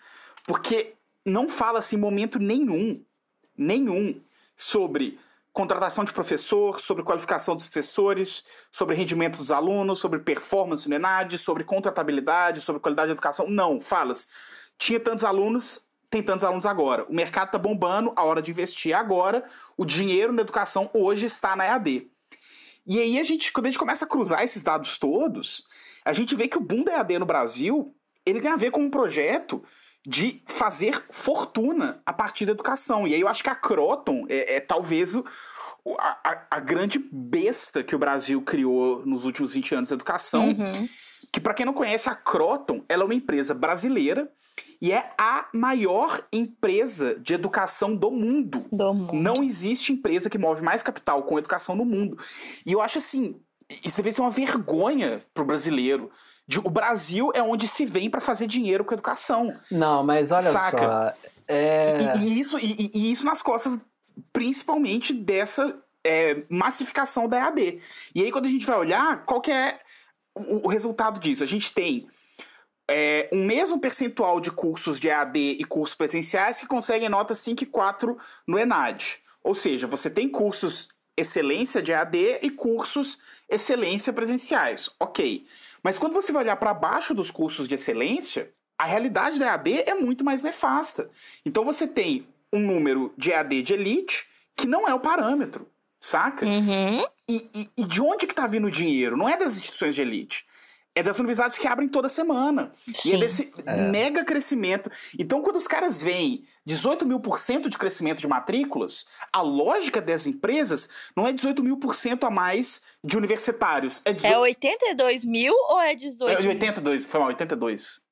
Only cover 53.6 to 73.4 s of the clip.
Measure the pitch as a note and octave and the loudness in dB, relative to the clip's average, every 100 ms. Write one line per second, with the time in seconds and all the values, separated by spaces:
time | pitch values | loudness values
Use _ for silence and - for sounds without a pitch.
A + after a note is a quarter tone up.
53.6 | - D3 F3+ G3+ G#3 A3+ B3 A3+ C4+ B3 | -18 -8 -4 -2 0 0 0 0 0 -2
54.6 | D#3+ D#3+ G#3 C#4+ D3 G#2+ - - C#3+ D3 | 0 0 2 2 0 -4 -6 -4 -2 0
55.6 | D#3+ C#3 B2+ C3+ - - - - - F3+ | 0 0 2 0 -2 -16 -20 -20 -8 -4
56.6 | F#3+ F3+ A3 A3 - F#3+ C#4 B3 A3+ A3+ | -2 0 2 2 0 0 0 2 0 0
57.6 | A3+ - C4 F#3 G#3 C4 - G#3 A3 B3 | 0 0 0 -2 -2 -2 -2 -2 -2 0
58.6 | G#3 F#3+ G3+ A3 - - - A#3 A#3 - | 2 0 0 -4 -4 -2 0 0 0 -6
59.6 | - F3 D#3 C#3+ C#3+ D3+ C#3+ F3+ F3+ G3 | -4 2 4 4 4 2 4 4 4 4
60.6 | F#3 B2+ A2+ A2 A2 - - - - D3 | 4 2 2 2 0 -4 -12 -14 -4 0
61.6 | D3+ D#3 D#3 D3+ - G#3+ G#3+ A3+ C#4+ D4+ | 2 4 4 4 2 2 2 2 0 0
62.6 | A3 G#3+ G#3 G#3+ A3+ B3 C#4+ - - A#3 | -2 -2 -2 0 0 2 0 0 0 0
63.6 | C4 A#3+ - _ _ - - B3+ A#3+ C4+ | 0 -2 -8 _ _ -20 -8 -4 0 0
64.6 | - D4+ B3+ A3 - B3+ F#3+ G3 G#3 - | 0 0 2 0 -2 -2 0 0 2 2
65.6 | C#4 - - _ D#3+ D#3+ D#3+ D3 - F3 | 0 -4 -16 _ 0 4 2 0 -2 0
66.6 | A3 B3 C4 - C4+ B3 A3+ B3 C#4+ C#4+ | 0 0 -2 -2 0 0 2 2 0 2
67.6 | F3+ F3 - - - E3 G#3+ B3+ C4 C4 | 0 -2 -10 -16 -6 -2 0 0 0 0
68.6 | G#3+ A3 E3 G3 D#4 D#4 - B3 D#4 C4 | 2 2 2 2 2 0 0 0 2 2
69.6 | C4+ - - - - _ _ - - G#3 | 0 -2 -12 -20 -20 _ _ -12 -4 -2
70.6 | G#3 G#3 A3+ A3 A3 G3+ D#3+ C3 C#3 G#3 | 0 0 0 0 -2 0 -2 -2 -2 -2
71.6 | - - F3 B2 - _ _ - - - | -2 -2 0 -2 -6 _ _ -20 -20 -20
72.6 | _ _ - D3 D3+ D3+ - F#3+ | _ _ -2 0 2 2 0 0